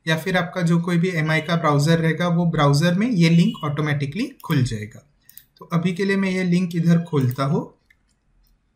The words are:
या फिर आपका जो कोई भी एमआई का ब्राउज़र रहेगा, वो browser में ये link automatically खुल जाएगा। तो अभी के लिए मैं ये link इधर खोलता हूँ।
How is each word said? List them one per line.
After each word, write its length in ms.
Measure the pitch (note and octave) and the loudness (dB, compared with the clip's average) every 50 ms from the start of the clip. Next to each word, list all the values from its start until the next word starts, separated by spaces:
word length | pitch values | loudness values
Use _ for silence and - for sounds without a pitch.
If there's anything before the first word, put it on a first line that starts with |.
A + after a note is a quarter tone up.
| _ E3 | _ -4
या 100 | D#3+ D#3 | -4 -2
फिर 200 | - F#3+ F3+ F3+ | -2 -2 -2 -2
आपका 240 | F3 F3 - F#3 | -2 -4 -4 -4
जो 200 | F3 E3 F3 E3+ | 0 0 0 0
कोई 160 | E3+ F3+ F3 E3+ | 0 0 0 0
भी 120 | E3+ F#3 | 0 0
एमआई 320 | F3 D#3+ D3+ D#3 D#3 D#3 | -2 -2 -2 0 -2 -2
का 140 | D#3 - E3+ | -2 -2 -2
ब्राउज़र 420 | D#3+ D#3+ D3+ D3 C#3+ C#3+ E3 E3 E3 | 0 0 0 2 2 2 2 2 2
रहेगा, 300 | E3 D#3+ D#3 - F3 F3 | 2 0 0 0 -2 0
वो 180 | E3+ E3+ F3 | 0 2 2
browser 480 | E3+ D#3 D#3+ D3 C#3+ C#3+ C#3+ E3 F3+ F3 | 2 2 2 4 4 4 4 2 2 2
में 160 | F#3 G#3+ B3+ | 2 0 0
ये 200 | B3 E3+ E3 E3 | 2 4 4 6
link 240 | E3+ E3 F3+ A3+ - - - | 6 4 4 2 0 -2 -6
automatically 680 | D3 C#3+ D3 D3+ D3+ C#3+ C#3+ C#3 C3 C#3 G3 B3+ - - - - | -6 -4 -2 -2 -2 -2 -2 -4 -4 -4 -6 -6 -6 -8 -12 -6
खुल 180 | - D#3+ C#3 B2 | -2 0 0 0
जाएगा। 460 | - A#2 G#2 G#2+ G#2+ - - - _ _ _ _ _ _ _ _ _ _ _ | 0 -2 -6 -10 -12 -16 -20 -20 _ _ _ _ _ _ _ _ _ _ _
तो 80 | - | -10
अभी 280 | - E3+ E3 E3+ F#3 F#3 | -6 -4 -2 -2 -2 -2
के 120 | F#3 G3 | -2 -2
लिए 100 | G3 G3 | -2 0
मैं 160 | G3 G3 F#3+ | 0 -2 -2
ये 120 | F#3 F#3 F#3 | -2 -2 0
link 320 | F3 F3 F3+ F#3 E3+ F3 | 0 0 0 0 -2 -2
इधर 260 | E3+ D#3+ E3+ E3+ E3 | -2 2 2 2 2
खोलता 420 | E3+ - - C#3+ B2+ A#2+ - - C#3 | 0 0 -2 0 0 0 -2 -2 -2
हूँ। 320 | C#3 E3 G#3+ - - - _ _ _ _ _ _ _ _ _ _ _ _ _ _ _ _ _ _ _ _ | -2 -2 -2 -4 -6 -12 _ _ _ _ _ _ _ _ _ _ _ _ _ _ _ _ _ _ _ _